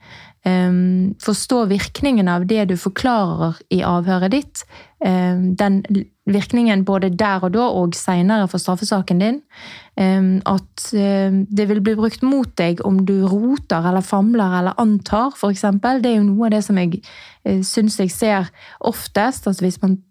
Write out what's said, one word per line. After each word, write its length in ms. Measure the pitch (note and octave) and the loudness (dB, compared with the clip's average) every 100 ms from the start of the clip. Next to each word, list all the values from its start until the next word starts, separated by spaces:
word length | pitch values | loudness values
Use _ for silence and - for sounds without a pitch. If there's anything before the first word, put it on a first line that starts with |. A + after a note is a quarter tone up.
| - - - _ | -20 -20 -20 _
eh, 260 | F#3 F#3 F3+ F3+ F#3 F#3 F#3+ - | 0 2 2 2 2 2 0 -2
forstå 480 | - G3+ - B3 G#3 | -4 -4 0 0 2
virkningen 640 | G3 - - C#4 A3+ F3+ | 0 -4 -4 0 2 2
av 180 | F3 F3+ | 0 0
det 220 | A3 F#3+ | 0 0
du 80 | F3 | -2
forklarer 800 | G3 F#3+ B3+ A3+ F3+ E3 E3 E3 - | -4 -2 0 0 0 -2 -2 -4 -4
i 100 | F#3 | -2
avhøret 480 | F3+ F3 F3 F#3 F#3+ | 0 0 0 0 0
ditt, 340 | C4+ - - - - - - | -2 -4 -12 -18 -20 -20 -6
eh, 340 | F#3+ F#3 F3+ | -2 0 0
den 480 | F3+ F#3 F#3 G3+ G3 - | 0 0 0 0 0 0
l-, 140 | G3 - _ - | -2 -4 _ -2
virkningen 560 | G3+ - A#3+ A#3 G3 | -2 0 0 2 2
både 320 | F#3+ G3 F#3+ F3 | 0 0 0 0
der 240 | G#3 F#3+ | 0 0
og 100 | F3+ | 0
da 140 | G#3+ B3 | 0 0
og 260 | F#3 F3 | 0 -2
senere 540 | - - F3+ F#3 A3 F#3 | -2 -2 2 2 2 0
for 100 | F3+ | -2
straffesaken 600 | - F3+ G#3+ G3+ F#3 F3+ | -4 -4 -2 -2 0 0
din, 240 | G#3+ C#4+ - - - - - - | 0 -2 -8 -20 -20 -20 -10 -2
eh, 440 | F#3+ F#3+ F#3 F#3+ - | 2 2 2 2 0
at, 480 | F#3+ - - - | -2 -4 -14 -4
eh, 360 | G#3 G3 G3 G3 F#3+ G3+ | -2 0 0 0 0 0
det 140 | G3+ G3+ | 0 0
vil 120 | G#3 | 0
bli 140 | G3+ G#3+ | 0 0
brukt 260 | A3 - | -2 0
mot 320 | C4 C#4 A#3 | 0 0 -2
deg 260 | - E3+ E3+ | -2 -2 -2
om 200 | - F#3+ | 0 2
du 220 | F#3+ G3 F#3+ | 2 2 2
roter 580 | G3+ A#3+ C#4+ - E3 | 0 0 -2 -2 -2
eller 180 | F3 F#3 | 0 0
famler 560 | F#3 G3 G#3+ A#3 F#3+ F3+ | 0 0 2 2 0 0
eller 140 | F3+ - | -2 0
antar, 540 | A3 G#3 - G#3 C4+ | 2 0 0 -2 -2
for 160 | - G3+ | -2 -2
eksempel. 500 | G3 G#3 G3 A#3+ C4 | 0 0 0 0 0
Det 120 | A#3+ | 2
er 40 | A3 | 2
jo 60 | G3+ | 2
noe 100 | G3+ A#3 | 2 2
av 40 | |
det 140 | G#3+ | 0
som 120 | G3+ F#3+ | 0 0
jeg, 260 | F3 F#3+ - - - - | 0 -2 -10 -20 -20 -8
eh, 180 | - F#3+ | -2 -2
synes 340 | F#3+ A#3 G#3+ - | 0 0 0 0
jeg 140 | F#3 | -2
ser 380 | - A3 G3 F3 - - - | 0 0 0 -2 -10 -20 -8
oftest, 640 | - - - G3+ A#3 C4 G#3 | -6 -6 -4 -2 -2 -2 -4
altså 160 | F#3+ | -2
hvis 200 | F#3 F3 | -2 0
man 160 | F#3+ F#3+ - | 0 0 -4